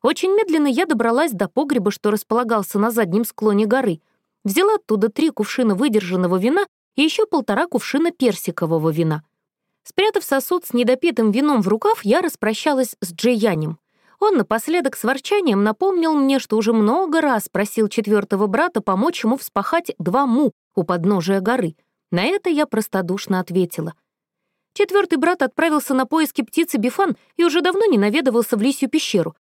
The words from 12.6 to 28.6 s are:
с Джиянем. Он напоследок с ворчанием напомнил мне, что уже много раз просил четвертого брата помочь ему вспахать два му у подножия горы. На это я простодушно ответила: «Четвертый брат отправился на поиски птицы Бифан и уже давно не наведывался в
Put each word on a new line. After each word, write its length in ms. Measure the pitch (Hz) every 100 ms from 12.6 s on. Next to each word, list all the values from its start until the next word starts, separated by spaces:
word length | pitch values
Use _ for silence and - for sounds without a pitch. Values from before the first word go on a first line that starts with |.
| 311 269 247 -
с 140 | 175
Джиянем. 680 | 165 233 233 214 165 156 160 _ _ _ _
Он 160 | 415 349
напоследок 640 | - 226 - 349 269 -
с 80 | 220
ворчанием 580 | 269 - 415 339 196
напомнил 500 | 208 214 381 370 330
мне, 260 | 302 269 269
что 180 | - 214
уже 160 | 214
много 480 | 226 208 302 381 320
раз 260 | 302 233 -
просил 400 | 185 208 - 214
четвертого 600 | - 208 208 196 196 208
брата 340 | 190 339 233
помочь 420 | - 190 285 -
ему 140 | 220 269
вспахать 580 | - - 196 330 339 -
два 280 | 170 233 277
му 260 | 233 277 - _ -
у 80 |
подножия 560 | 165 180 170 196 165 196
горы. 380 | 185 254 175 - _ _ _
На 140 | 175 220
это 240 | 403 359
я 160 | 294 294
простодушно 760 | 220 214 190 175 196 - 185
ответила: 540 | 175 175 170 - 160 - _ _ _ _ _ _ _
«Четвертый 440 | - 403 392 392 320
брат 240 | 320 359
отправился 520 | 262 - 330 302 -
на 120 | 262 262
поиски 360 | 320 311 -
птицы 360 | 233 - 330 247
Бифан 380 | 240 - 381 - _ -
и 80 | 339
уже 160 | 320
давно 240 | 349 370 440
не 120 | 233
наведывался 600 | 208 262 262 233 233
в 40 | 214